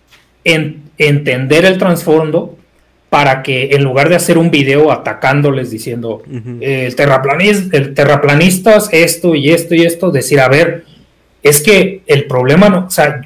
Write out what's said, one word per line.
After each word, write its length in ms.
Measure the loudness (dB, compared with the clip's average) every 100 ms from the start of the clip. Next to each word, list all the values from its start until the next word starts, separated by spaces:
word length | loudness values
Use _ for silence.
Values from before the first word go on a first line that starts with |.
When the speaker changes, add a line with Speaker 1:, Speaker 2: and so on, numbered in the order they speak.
| _ _ _ _
Speaker 1:
en-, 380 | -4 -2 -4 -10 -14 -2
entender 680 | 0 0 -2 -4 0 2
el 140 | 2 2
trasfondo 800 | 0 -2 0 0 0 -4 -6 -14 _ _ _ _ _
para 320 | 0 0 0
que 320 | -2 -4 0
en 100 | 0
lugar 240 | 0 0 2
de 80 | 2
hacer 220 | 2 0
un 120 | 2
video 400 | 0 2 2 2
atacándoles 800 | 0 -4 -4 -2 0 0 -2 -6
diciendo, 520 | -10 -10 -10 -8 -10 -12
Speaker 2:
Ujú. 300 | -14 -14 -10
Speaker 1:
eh, 240 | -6 -4 -4
el 100 | -2
terraplanis-, 720 | 0 0 0 0 0 0 0
el 180 | -2 -2
terraplanistas, 960 | 0 2 2 2 2 2 2 2 2 2
esto 420 | 0 0 0 -2
y 160 | 0 2
esto 240 | 0 0
y 80 | 0
esto, 280 | 0 0 -2
decir, 300 | -2 0 2
a 80 | 2
ver, 360 | 2 0 -2 -12 _ _ _ _ _
es 180 | 0 2
que 420 | 2 2 2 -4 -2
el 180 | -2
problema 460 | 0 -2 2 4 4
no, 160 | 2 -2
o 40 |
sea, 300 | -2 -2 -2